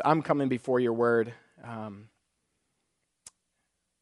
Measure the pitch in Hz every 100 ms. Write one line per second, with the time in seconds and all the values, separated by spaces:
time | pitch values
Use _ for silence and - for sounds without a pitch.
0 | - 160 - 147 135 127 - 127 123 117
1 | 120 117 113 117 _ _ 120 113 110 98
2 | 110 _ _ _ _ _ _ _ _ _
3 | _ _ - - _ _ _ _ _ _